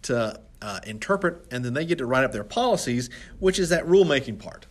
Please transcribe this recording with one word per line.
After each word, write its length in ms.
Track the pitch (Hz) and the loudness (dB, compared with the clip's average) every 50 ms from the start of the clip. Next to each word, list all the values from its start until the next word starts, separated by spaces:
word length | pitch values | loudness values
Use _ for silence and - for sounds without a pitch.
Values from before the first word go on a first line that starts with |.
| - | -2
to, 380 | - 127 117 113 107 107 - - - - - | -2 -2 0 -2 -2 -6 -12 -20 -20 -20 -16
uh, 180 | - 104 98 95 - | -12 -12 -12 -12 -12
interpret, 600 | 110 110 107 - - 196 190 190 170 170 - - - | -12 -12 -10 -2 -2 -2 0 0 -2 -4 -4 -14 -10
and 120 | 127 123 123 | -8 -6 -4
then 120 | 123 120 | -2 -2
they 100 | 147 165 | -2 0
get 140 | 165 170 151 | -2 -2 -2
to 60 | 131 | 0
write 160 | 120 127 131 135 | 0 2 2 2
up 80 | 123 | 2
their 120 | 107 104 104 | 0 -4 -8
policies, 680 | - - 240 247 254 - - - 131 120 123 120 - - - - - - - | -4 -2 0 2 2 2 0 0 -2 -2 -2 -2 -4 -12 -18 -18 -18 -12 0
which 200 | 190 190 185 196 | 0 0 2 2
is 100 | 185 160 | 2 2
that 160 | 170 165 - | 2 0 4
rulemaking 540 | 160 180 196 190 165 147 131 127 127 107 92 | 6 6 6 8 6 4 2 0 -2 -10 -10
part. 260 | - 82 - - - - | -10 -14 -16 -16 -20 -20